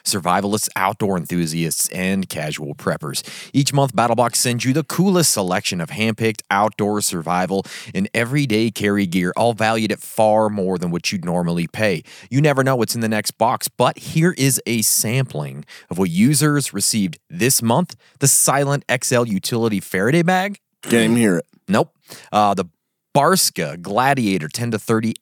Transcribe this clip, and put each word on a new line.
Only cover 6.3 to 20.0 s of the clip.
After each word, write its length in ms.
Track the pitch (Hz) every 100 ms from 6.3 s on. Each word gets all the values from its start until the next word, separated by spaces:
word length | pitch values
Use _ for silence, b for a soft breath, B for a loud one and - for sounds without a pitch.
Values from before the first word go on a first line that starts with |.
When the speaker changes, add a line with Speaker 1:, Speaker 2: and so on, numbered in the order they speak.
| 110 -
Speaker 1:
outdoor 500 | 98 107 - 104 104
survival 640 | - 87 80 87 90 98 - B B
and 160 | 95 101 113
everyday 560 | 117 147 139 107 113
carry 340 | - 101 101 95
gear, 280 | 92 87 -
all 160 | 117
valued 380 | 110 110 113 107
at 80 | 104
far 500 | - - 110 107 107
more 300 | 104 92 90
than 100 | 87
what 220 | 87 -
you'd 120 | 98 85
normally 420 | 87 85 87 85
pay. 340 | - 107 85 - B B
You 100 | 135
never 220 | 147 135
know 120 | 131 127
what's 200 | 107 120
in 60 |
the 60 | 110
next 280 | 107 - -
box, 300 | 117 117 -
but 320 | - 123 -
here 340 | - 160 170 147
is 240 | 135 123 101
a 160 | 117
sampling 840 | 107 - 110 131 127 76 71 69 - B B
of 80 | 87
what 100 | 92
users 640 | 85 123 147 151 147 -
received 460 | 98 - 110 92 - _
this 320 | 87 120 -
month. 340 | 117 135 180 - b b
The 100 | 139
Silent 560 | - - 135 139 143 -
X 220 | 123 -
L 160 | 123 120
utility 520 | 95 - 117 113 98
Faraday 440 | - 92